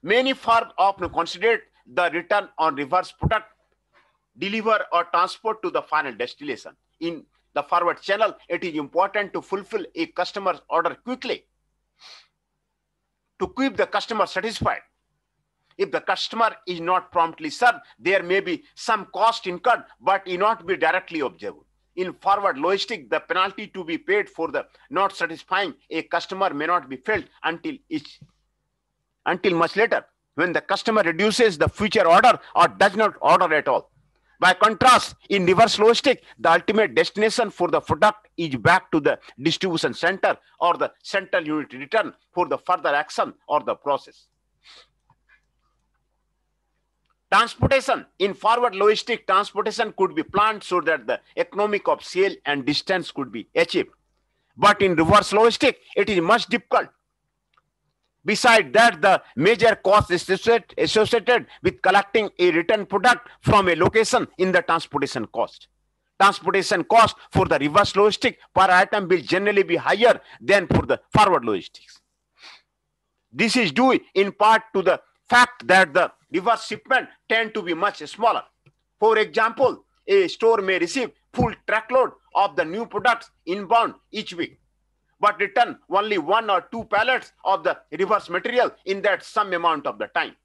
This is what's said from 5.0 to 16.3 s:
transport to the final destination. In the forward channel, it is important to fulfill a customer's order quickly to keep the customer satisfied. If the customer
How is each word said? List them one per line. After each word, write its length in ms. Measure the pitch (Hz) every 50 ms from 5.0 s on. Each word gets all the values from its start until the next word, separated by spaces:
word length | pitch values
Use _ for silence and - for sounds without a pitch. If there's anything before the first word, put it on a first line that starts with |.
| 170
transport 560 | - - 170 180 185 - - _ 220 220 220 -
to 80 | 180
the 100 | 156 165
final 320 | - - 156 151 156 139 117
destination. 600 | 101 120 123 - _ 143 147 123 107 - - - _ _ _ _ _
In 260 | 160 170 170 147 - _ _ _ _ _ _
the 100 | 147 143
forward 380 | - - 175 175 175 156 -
channel, 340 | - - 196 208 220 202 - - _ _
it 160 | 170 170 196
is 120 | 185 156
important 580 | 156 147 139 _ 160 185 196 - 214 202 185 _
to 80 | 175
fulfill 440 | - _ - 196 196 _ - 214 175 - _
a 120 | - 165 160
customer's 540 | _ - 180 - - 202 196 190 175 - _ _
order 260 | - 165 165 170 135
quickly 500 | _ _ 233 254 254 - 254 180 - _ _ _ _ _ _ _ _ _ _ _ _ _ - - - _ _ _ _ _ _ _ _ _ _ _ _ _ _ _ _ _ _ _ _ _ _ _ _
to 140 | 190 180 -
keep 220 | - 269 269 202 185
the 80 | 202
customer 400 | - - 208 - - 233 220 190
satisfied. 560 | - - 190 185 226 214 - - - 139 - - _ _ _ _ _ _ _ _ _ _ _ _ _ _ _ _ _ _ -
If 140 | 190 -
the 100 | - 160
customer 540 | - - 190 - - -